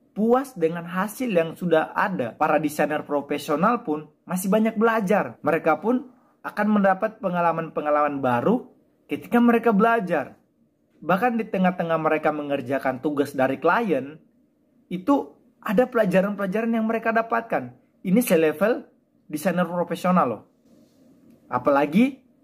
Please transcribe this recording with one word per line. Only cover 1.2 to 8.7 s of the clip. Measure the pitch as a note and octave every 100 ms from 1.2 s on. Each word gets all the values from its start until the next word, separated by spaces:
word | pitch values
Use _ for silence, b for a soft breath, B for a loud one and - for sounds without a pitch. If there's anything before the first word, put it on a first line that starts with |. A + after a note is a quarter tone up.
| B3+
yang | F3 E3 D#3+
sudah | F3+ D#3 - -
ada. | G3 E3+ A#2+ -
Para | D3+ D3+
desainer | D3+ C#3+ D3 D3+ C#3
profesional | C#3+ C#3 D3 D3+ D3+ G3 A#3 -
pun | D3+ D#3 _ -
masih | F#3 F#3+
banyak | G#3+ A3 A3
belajar. | A#3 A3+ F#3+ G3+ C#3 A#2
Mereka | C#3 D#3+ D#3+ D3+
pun | G#3 B3+ - B B B
akan | C#3+ - G#3
mendapat | G#3+ G3 F#3 A3 -
pengalaman-pengalaman | F#3+ F3 E3+ D#3+ D#3+ E3 D3+ D3 D3 C#3
baru | C3 A#2+ C#3 A#3+ -